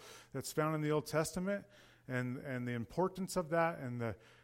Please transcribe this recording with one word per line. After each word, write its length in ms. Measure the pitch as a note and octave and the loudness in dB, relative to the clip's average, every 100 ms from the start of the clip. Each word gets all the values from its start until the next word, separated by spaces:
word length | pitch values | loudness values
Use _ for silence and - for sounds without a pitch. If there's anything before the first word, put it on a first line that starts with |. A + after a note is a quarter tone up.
| - - - | -18 -18 -10
that's 180 | C#3 - | -8 -4
found 240 | - D#3 | 0 2
in 60 | D#3 | 2
the 100 | D3+ | 2
Old 160 | D3+ D3+ | 2 2
Testament 580 | D3+ D#3 F#3 F#3 G3+ - - - - - | 2 2 0 0 -2 -4 -20 -20 -20 -4
and, 300 | B2+ B2 B2 | -2 0 -4
and 280 | D3 B2 B2 | -4 -4 -2
the 60 | |
importance 640 | A#2+ A2 - F#3 F#3 F#3 F#3 | -2 -2 0 0 0 -2 -2
of 140 | D#3 | 2
that 280 | E3 E3 E3+ | 4 4 2
and 220 | B2+ A#2+ | -4 -2
the, 160 | A2+ G#2+ - - | -2 -2 -12 -20